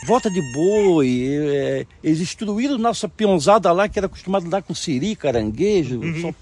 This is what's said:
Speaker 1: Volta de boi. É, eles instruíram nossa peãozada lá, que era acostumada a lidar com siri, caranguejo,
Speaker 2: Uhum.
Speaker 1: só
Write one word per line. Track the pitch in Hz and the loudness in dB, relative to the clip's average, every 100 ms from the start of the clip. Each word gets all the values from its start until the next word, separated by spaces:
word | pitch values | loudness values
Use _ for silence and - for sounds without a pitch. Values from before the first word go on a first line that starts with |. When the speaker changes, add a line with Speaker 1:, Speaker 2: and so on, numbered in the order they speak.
| 127 | 0
Speaker 1:
Volta | 240 220 | 0 2
de | 185 139 | -2 -4
boi. | 127 175 214 202 165 131 123 127 | 0 2 4 4 4 2 0 -2
É, | 147 147 143 135 135 - - | -2 0 -2 -2 -4 -6 -6
eles | - 160 | -2 0
instruíram | 180 - 214 208 277 262 | -2 -6 -4 -2 -2 0
nossa | 226 208 202 | -2 -2 -6
peãozada | - 214 185 139 208 180 | -2 2 2 4 4 4
lá, | 180 208 | 2 0
que | - | -2
era | |
acostumada | 190 - - 190 | -6 -8 -4 -2
a | 170 | -2
lidar | 190 | -4
com | - | -4
siri, | 160 - 127 180 220 | -8 -4 -2 -2 -2
caranguejo, | 147 117 107 110 196 202 127 123 | -2 0 -2 -2 0 2 0 -4
Speaker 2:
Uhum. | 156 160 | -4 -4
Speaker 1:
só | 170 151 | -6 0